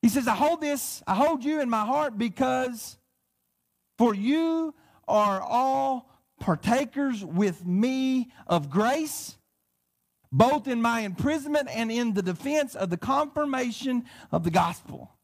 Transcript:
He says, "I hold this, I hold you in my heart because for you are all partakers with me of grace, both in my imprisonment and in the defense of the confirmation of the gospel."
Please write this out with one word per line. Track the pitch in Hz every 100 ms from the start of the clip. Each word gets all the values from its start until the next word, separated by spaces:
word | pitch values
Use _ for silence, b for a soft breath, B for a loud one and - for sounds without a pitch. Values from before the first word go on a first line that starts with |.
He | 233
says, | 226 240
"I |
hold | 208 294 330
this, | 302 285 - - -
I |
hold | 190 294 311
you | 254 311
in | 262
my | 226
heart | 214 277 302 214
because | 233 - 262 254 254 233 - - _ _ _ _ _ _ _ _ _ _
for | 233
you | 202 214 311 330 330 320 - b b -
are | 214 208 190
all | - 233 262 269 269 254 - b _ _
partakers | - 160 - 240 269 269 277 226
with | 190 175 202 160
me | 175 180 240 262 262 262 240 B B
of | 170 143
grace, | 160 220 285 302 - - - _ _ _ _ _ _ _ _ _
both | 131 233 294 269
in | 240
my | 233 233
imprisonment | 208 175 277 311 285 294 269
and | 170 226
in | 233 240
the | 202
defense | 185 170 269 302 277
of | 208 190
the | 175
confirmation | 202 269 294 302 294 262 247 220 269 247 240 B B
of | 165
the | 170
gospel." | 170 170 175 - - - _